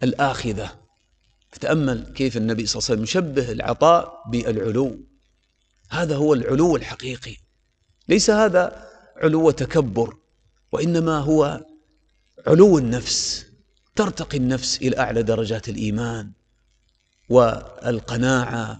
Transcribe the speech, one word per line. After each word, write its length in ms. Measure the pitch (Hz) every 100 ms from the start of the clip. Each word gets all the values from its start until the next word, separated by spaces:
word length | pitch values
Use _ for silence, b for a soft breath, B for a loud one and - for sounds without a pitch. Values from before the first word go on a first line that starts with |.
الآخذة. 840 | 127 - 139 123 120 98 92 - _ _ _ _ _ _ _
فتأمل 640 | - - 156 135 117 - -
كيف 220 | 131 117
النبي 280 | 110 113 107
صلى 140 | -
الله 100 | -
عليه 120 | 110
وسلم 20 |
يشبه 480 | 110 185 165 135 123
العطاء 720 | 110 - 120 156 170 - - 113
بالعلو، 720 | 120 113 107 110 110 135 107 - _ _ _ _ _ _ _ _
هذا 260 | 143 165 143
هو 180 | 151
العلو 420 | 139 - 131 175 135
الحقيقي، 600 | - - 131 123 120 107 _ _ _ _ _ _ -
ليس 200 | 196 -
هذا 580 | 208 214 180 - - - - _ -
علو 340 | 160 156 160
تكبر، 640 | - 127 165 131 113 117 - _ _ _ _ _
وإنما 460 | - 170 170 160 151
هو 440 | 143 156 143 156 - - _ _ _ _ _ - -
علو 300 | 160 208 160
النفس، 680 | 117 123 - - - - - _ _ _ _ -
ترتقي 420 | 202 - - 143
النفس 400 | 127 131 - -
إلى 220 | 127 123
أعلى 240 | 117 113
درجات 460 | 110 110 107 110 -
الإيمان 600 | 101 107 107 120 113 101 - _ _ _ _ _ _ _ _ -
والقناعة 1500 | 123 117 107 - - 123 117 - 120 127 131 120 117 110